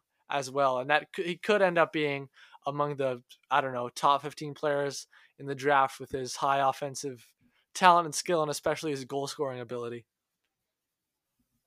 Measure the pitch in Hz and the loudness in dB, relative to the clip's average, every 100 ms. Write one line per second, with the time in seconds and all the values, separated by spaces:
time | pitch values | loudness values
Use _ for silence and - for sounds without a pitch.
0 | _ _ - 143 127 135 139 127 135 151 | _ _ -6 -6 -4 2 2 2 2 0
1 | 151 - 170 175 - 208 185 170 160 160 | 0 -8 -6 -4 0 2 4 4 2 2
2 | 147 139 135 _ - - 143 147 147 139 | -2 -4 -8 _ -20 -12 -6 -2 -2 -2
3 | 135 123 - - - 135 135 127 123 - | -4 -4 -12 -18 -2 0 0 -4 -6 0
4 | 151 139 143 - 151 135 151 143 143 131 | 2 2 -2 -10 -12 -4 -2 0 -2 -6
5 | - _ _ - 139 139 139 139 135 - | -14 _ _ -14 -10 -2 2 4 4 -2
6 | 131 135 123 - 143 139 135 - 143 131 | -8 -8 -6 -2 0 2 0 -2 -6 -8
7 | 143 120 _ _ _ _ _ - 185 175 | -10 -12 _ _ _ _ _ 6 8 8
8 | 160 - - 170 151 143 165 151 160 139 | 4 -4 0 0 0 -2 -2 -2 -4 -6
9 | 123 139 139 - 139 127 117 123 120 120 | -6 -6 -6 -6 -6 -6 -10 -10 -10 -12
10 | - _ _ _ _ _ _ _ _ _ | -16 _ _ _ _ _ _ _ _ _
11 | _ _ _ _ _ _ | _ _ _ _ _ _